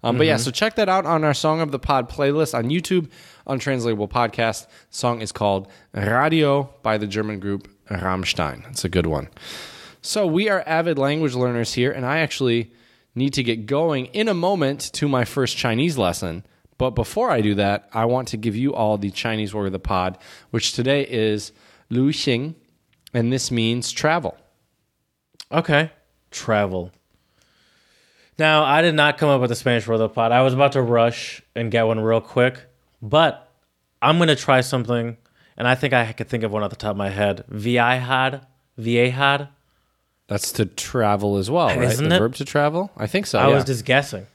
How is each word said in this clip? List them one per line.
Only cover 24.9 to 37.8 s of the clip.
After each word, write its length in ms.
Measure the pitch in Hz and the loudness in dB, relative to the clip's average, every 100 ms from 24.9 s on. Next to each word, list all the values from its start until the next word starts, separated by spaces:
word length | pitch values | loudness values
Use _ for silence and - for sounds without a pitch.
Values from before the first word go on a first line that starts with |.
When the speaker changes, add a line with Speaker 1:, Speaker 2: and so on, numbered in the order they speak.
| _ _ _ _ _ - | _ _ _ _ _ -4
Speaker 2:
Okay. 400 | 151 170 147 160 _ _ _ _ | -4 2 2 2 _ _ _ _
Travel. 600 | - - 107 101 92 90 _ _ _ _ _ _ _ _ _ _ _ _ _ _ - | -14 0 0 2 -2 -8 _ _ _ _ _ _ _ _ _ _ _ _ _ _ 0
Now, 240 | 156 156 | 4 4
I 180 | 151 147 | 4 4
did 140 | 170 156 | 4 4
not 220 | 147 143 | 2 2
come 120 | 151 | 2
up 120 | 139 | 4
with 80 | 123 | 2
the 60 | 117 | 0
Spanish 320 | - 120 107 | 0 0 0
word 80 | 113 | 0
of 40 | |
the 100 | 110 | 0
pod. 220 | - 113 | 0 2
I 100 | 120 | 4
was 120 | 131 | 4
about 180 | 131 139 | 4 4
to 80 | 139 | 4
rush 600 | 120 120 117 - - - _ - | 2 4 4 0 -10 -14 _ -6
and 140 | 117 | -2
get 140 | 113 110 | 2 2
one 140 | 110 | 2
real 220 | 110 113 | 2 0
quick, 360 | - - 127 127 - _ _ _ | 0 2 2 0 -20 _ _ _
but 500 | 107 151 165 - _ _ _ _ _ _ | 0 4 4 2 _ _ _ _ _ _
I'm 160 | 127 165 | 4 4
gonna 180 | 170 147 | 4 2
try 260 | - 131 | 4 2
something, 560 | 127 135 113 120 117 113 _ _ _ - | 4 -2 -2 -2 -4 -10 _ _ _ -2
and 120 | 120 | 0
I 80 | 127 | 2
think 180 | 143 | 2
I 180 | 123 113 | 2 0
could 140 | 113 110 | -4 -6
think 140 | 120 | -4
of 80 | 110 | -2
one 120 | 104 | -2
off 80 | 104 | -4
the 40 | - | -4
top 160 | 107 | -6
of 60 | 101 | -4
my 120 | 98 | -4
head. 340 | 98 104 95 - | 0 0 0 -6
Viajar. 880 | 107 107 120 | -8 -2 2